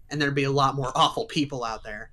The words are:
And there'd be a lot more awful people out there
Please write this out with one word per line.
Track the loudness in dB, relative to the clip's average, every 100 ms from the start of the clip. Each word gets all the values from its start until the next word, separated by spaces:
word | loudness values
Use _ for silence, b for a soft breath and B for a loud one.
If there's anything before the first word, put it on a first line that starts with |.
| -8
And | 0
there'd | 0
be | 2
a | 2
lot | 4 2
more | 0 -2 2
awful | 2 2 -2
people | -2 -2 -2
out | -6 -6
there | -10 -12 -14